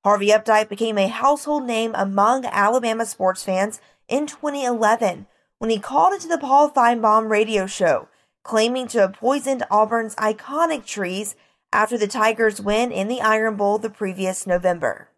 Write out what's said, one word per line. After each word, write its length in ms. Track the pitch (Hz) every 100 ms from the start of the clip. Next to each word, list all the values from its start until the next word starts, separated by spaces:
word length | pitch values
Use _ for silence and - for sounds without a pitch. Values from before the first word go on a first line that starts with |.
Harvey 280 | 202 208 202
Updike 380 | 214 214 214 214
became 300 | 202 226 214
a 80 | 190
household 580 | 226 262 294 294 294 254
name 280 | 226 226 -
among 500 | 196 196 208 262 247
Alabama 640 | 196 202 247 233 220 220
sports 360 | - 185 185
fans 380 | - 190 208 - _ _ -
in 200 | 277 294
twenty 360 | - 294 285
eleven 640 | 254 233 214 233 214 175 - _ _ _
when 120 | 220
he 80 | 220
called 340 | - 277 349
into 160 | 392 330
the 120 | 330
Paul 320 | 269 277 294
Finebaum 580 | 285 233 240 220 214 220
radio 380 | 208 220 214 190
show, 400 | - 175 127 - _ _ _
claiming 440 | - 220 226 254 247
to 100 | 233
have 160 | 190
poisoned 500 | 196 226 285 269 262 -
Auburn's 460 | 208 214 233 220 208
iconic 720 | 214 214 - 285 330 277 -
trees 480 | 208 180 185 208 - _ _ _
after 280 | 190 214 240
the 80 | 208
Tigers' 520 | 233 220 220 226 208
win 320 | 202 214 247
in 160 | 202 196
the 140 | 247
Iron 360 | 220 220 220 208
Bowl 200 | 202 208
the 140 | 220
previous 560 | 208 202 185 185 185 196
November. 640 | 180 180 175 131 - -